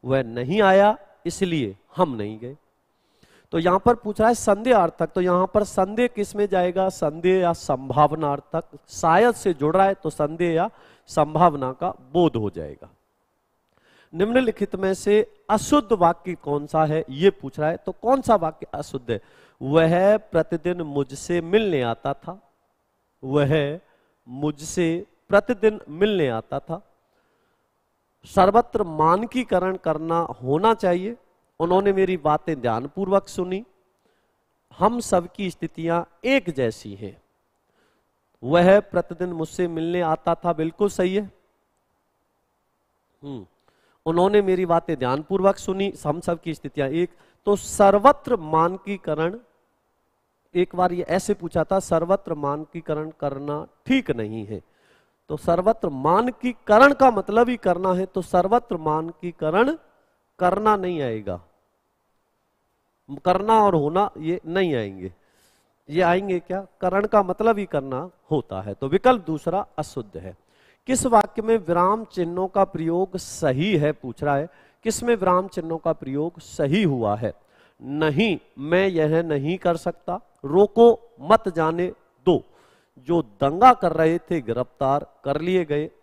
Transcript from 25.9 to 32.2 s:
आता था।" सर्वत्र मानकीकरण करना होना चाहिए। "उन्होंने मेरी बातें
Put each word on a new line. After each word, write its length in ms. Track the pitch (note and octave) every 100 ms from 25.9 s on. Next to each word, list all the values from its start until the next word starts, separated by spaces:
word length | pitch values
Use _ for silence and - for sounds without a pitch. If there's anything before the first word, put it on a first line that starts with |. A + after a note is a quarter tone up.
| D3+ G#3 G3 C#3
आता 300 | A2+ - C#3
था।" 220 | - E3 _ _ _ _ _ _ _ _ _ _ _ _ _ _ -
सर्वत्र 580 | - F#3 G#3+ A#3+ A3
मानकीकरण 920 | F#3 D#3 D#3 F3+ A3+ B3+ B3 F3+ F#3 F#3+
करना 440 | E3 D#3 D#3+ E3
होना 540 | E3+ - B2+ D3 G#3+
चाहिए। 440 | A3 F#3+ F3+ G3 A#3+ _ _ _ _
"उन्होंने 340 | E3 F#3 G3+
मेरी 240 | F#3+ F#3
बातें 440 | F3+